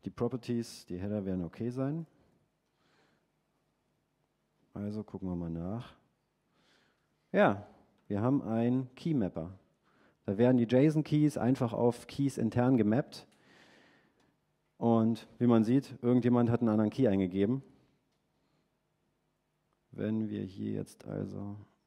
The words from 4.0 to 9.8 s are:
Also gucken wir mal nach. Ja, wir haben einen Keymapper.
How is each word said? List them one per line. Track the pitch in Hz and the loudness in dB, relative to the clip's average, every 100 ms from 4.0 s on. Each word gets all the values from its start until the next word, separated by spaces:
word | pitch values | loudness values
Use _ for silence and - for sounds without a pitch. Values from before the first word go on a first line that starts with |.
| _ _ _ _ _ _ _ - | _ _ _ _ _ _ _ -10
Also | 101 104 | -8 -8
gucken | 104 95 92 | -10 -10 -6
wir | 90 | -6
mal | 85 | -6
nach. | 82 85 110 123 - _ _ _ _ _ _ _ _ _ _ _ _ _ | -6 -6 -8 -12 -20 _ _ _ _ _ _ _ _ _ _ _ _ _
Ja, | 190 196 98 - - _ _ _ | 4 4 4 -6 -20 _ _ _
wir | 104 | -2
haben | 117 143 | 0 0
einen | 87 113 117 127 127 | -2 -2 0 0 -4
Keymapper. | - 170 151 92 85 80 98 _ _ | -8 -4 -2 -2 -4 -10 -12 _ _